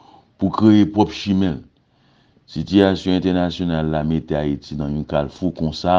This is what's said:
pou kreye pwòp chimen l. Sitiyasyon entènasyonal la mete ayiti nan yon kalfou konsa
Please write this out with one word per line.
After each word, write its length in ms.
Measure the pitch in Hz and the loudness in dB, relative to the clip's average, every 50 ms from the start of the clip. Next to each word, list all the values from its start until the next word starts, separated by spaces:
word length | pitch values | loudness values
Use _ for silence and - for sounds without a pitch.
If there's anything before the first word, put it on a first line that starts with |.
| _ _ _ _ _ _ _ - | _ _ _ _ _ _ _ -4
pou 120 | 101 95 - | -4 -2 0
kreye 340 | - 104 110 107 104 101 80 | 4 6 6 8 6 6 4
pwòp 240 | - 104 104 - - | 4 0 0 0 0
chimen 460 | - - 101 98 95 98 90 76 64 | -8 -4 -2 0 0 0 0 -2 -6
l. 60 | - _ _ _ _ _ _ _ _ _ _ _ _ _ _ _ _ _ | -10 _ _ _ _ _ _ _ _ _ _ _ _ _ _ _ _ _
Sitiyasyon 680 | - - 80 - 92 101 98 95 95 82 - 95 92 92 | -8 -8 -4 0 4 4 4 4 2 0 -2 -2 0 0
entènasyonal 720 | 87 92 90 90 90 87 80 - 92 87 82 80 78 78 78 | 0 0 0 0 0 -2 -4 -4 -4 -4 -2 -2 -2 -2 -2
la 60 | 78 76 | -2 -2
mete 320 | 78 80 78 71 - 78 | -2 -2 -4 -4 -4 -4
ayiti 400 | 73 76 73 71 69 - - 76 | -2 -2 -2 -4 -6 -8 -10 -8
nan 220 | 73 76 71 73 | -8 -6 -6 -6
yon 80 | 76 73 | -6 -6
kalfou 460 | - 82 73 71 67 - - 92 87 80 | -4 -4 -4 -4 -4 -6 -6 -6 -6 -4
konsa 380 | - 82 80 73 - - 90 90 | -4 -6 -6 -6 -4 -2 0 2